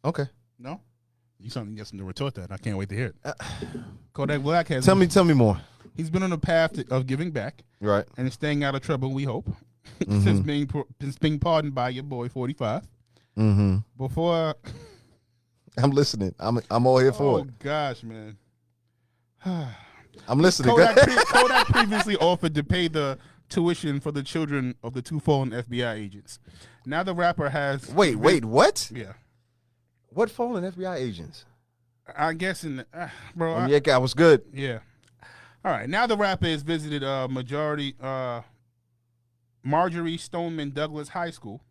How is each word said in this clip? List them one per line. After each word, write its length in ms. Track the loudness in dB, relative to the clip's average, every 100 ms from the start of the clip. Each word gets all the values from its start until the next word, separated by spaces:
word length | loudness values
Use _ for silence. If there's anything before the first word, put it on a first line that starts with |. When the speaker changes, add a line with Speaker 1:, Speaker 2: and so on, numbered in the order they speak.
| -6
Speaker 1:
Okay. 200 | -6 -8 _ _ _
Speaker 2:
No? 220 | -16 -16 _ _ _ _ _ _
You 120 | -12
something, 220 | -10 -10
you 60 | -12
got 80 | -14
something 100 | -12
to 60 | -12
retort 280 | -6 -8 -8
that. 140 | -12
I 60 | -10
can't 220 | -6 -6
wait 100 | -6
to 60 |
hear 120 | -6 -8
it. 80 | -8
Speaker 1:
Uh, 80 | -14 -12 -12 -12 -12 -12 -16 -20 _
Speaker 2:
Kodak 260 | -8 -4 -2
Black 260 | 0 0 0
has 160 | 2 4
Speaker 1:
Tell 80 |
me, 120 | 6 4
tell 180 | 4
me 100 | 4
more. 260 | 6 4 2 -6 _ -18
Speaker 2:
He's 140 | -10 -4
been 120 | -2
on 100 | -2
a 60 | -4
path 340 | 0 0 0
to, 120 | -2 -4
of 120 | -4 -2
giving 240 | -4 -4
back. 320 | -6 -8 -12 _ _
Speaker 1:
Right. 240 | 0 0 0 -6
Speaker 2:
And 160 | -6
staying 320 | -4 -4 -2
out 100 | -2
of 60 | -4
trouble, 300 | -4 -4 -2
we 120 | -4
hope. 240 | -4 -6 -8
<laughs> 40 | -12 _ _ -20 -8
Speaker 1:
Mm-hmm. 240 | 0 4
Speaker 2:
Since 160 | 4 4
being 260 | 0 -2 -4
par-, 180 | -6 -8 -10
since 160 | -10 -2
being 220 | -2 0
pardoned 340 | 0 0 0
by 160 | -4 -4
your 120 | -6
boy 260 | -8 -8 -8
forty-five. 540 | -6 -6 -4 -4 -4 -8 _ _ _ _ 0
Speaker 1:
Mm-hmm. 380 | 4 4 4 2 -2 -10
Speaker 2:
Before 580 | -6 -2 0 0 -2 -6 -14 -18 -20 -20 _
Speaker 1:
<laughs> 640 | _ _ _ _ _ _ 0
I'm 120 | 2
listening. 420 | 2 0 -2 -6 -4
I'm, 180 | -2 -2 -2
I'm 140 | 2 4
all 100 | 6
here 140 | 4
for 100 | 2
Speaker 2:
Oh, 140 | 0 0
Speaker 1:
it. 200 | -2 -10
Speaker 2:
gosh, 420 | -6 -4 -4 -8
man. 340 | -14 -16 -18 -20 _ _ _ _ _ _
<sighs> 460 | _ _ _ _
Speaker 1:
I'm 960 | -6 -6 -8 -12 -20 -20 _ -20 -2 4
listening. 340 | 4 6 4
Speaker 2:
Kodak 220 | 8 8 8
Speaker 1:
Go 60 |
ahead. 220 | 8 6 4
Speaker 2:
pre-, 120 | 6
Kodak 260 | 6 4 4
previously 480 | 2 2 0 0 2
offered 360 | 2 2 0 -2
to 80 |
pay 240 | -2 -2 0
the 280 | -2 -2 -4 -14 _ _
tuition 520 | 0 0 0 -2 -4
for 100 | -4
the 140 | -8
children 500 | -6 -4 -2 -2 -4 -6
of 100 | -10
the 80 | -10
two 180 | -8 -4
fallen 320 | 0 0 0
F 140 | -6 -6
B 160 | -4
I 100 | -4
agents. 460 | -4 -10 -14 -20 -20 -20 -20 -20 _
Now 200 | -6 -4
the 100 | -4
rapper 340 | 0 0 0 -2
has 400 | -2 -2 -4 -2
Speaker 1:
Wait, 220 | 2 2 4
wait, 280 | 4 4
what? 460 | 2 6 6 4 -10
Speaker 2:
Yeah. 200 | -12 -14 -18 _ _ _ _ _ _ _ _ _
Speaker 1:
What 220 | -4 -4
fallen 340 | -2 -4 -4
F 120 | -6 -8
B 80 |
I 120 | -8 -6
agents? 480 | -6 -8 -14 -20 _ _ _ _ _ _ -18
Speaker 2:
I 180 | -4 -4
guess 300 | -2 -6 -6
in 120 | -10 -10
the, 80 | -12
uh, 160 | -14 -14 -14 -18 -6
bro, 180 | -2
Speaker 1:
Um, 80 | -2
Speaker 2:
I 40 | 4
Speaker 1:
yeah, 100 | 4
guy, 180 | 6 4
what's 160 | 2
good? 280 | 6 8 8 4
Speaker 2:
Yeah. 280 | -10 -8 -8 _ _ _ _ -20 -20 -20 _
All 60 | -4
right. 180 | -4 -2
Now 180 | 0 0
the 80 | 2
rapper 300 | 0 0 -2
has 160 | -2
visited, 420 | -4 -4 -4 -4
uh, 240 | -2 -2 -4
majority, 680 | -6 -6 -4 -4 -4 -6 -8
uh, 420 | -8 -6 -6 -8 -12 _ _ _ _ _ _ _ _ _ _ _
Marjorie 520 | -2 0 0 -2 -6 -8
Stoneman 540 | -8 -8 -6 -6 -8
Douglas 380 | -6 -6 -8 -10
High 220 | -8 -8
School 280 | -10 -18 -18 _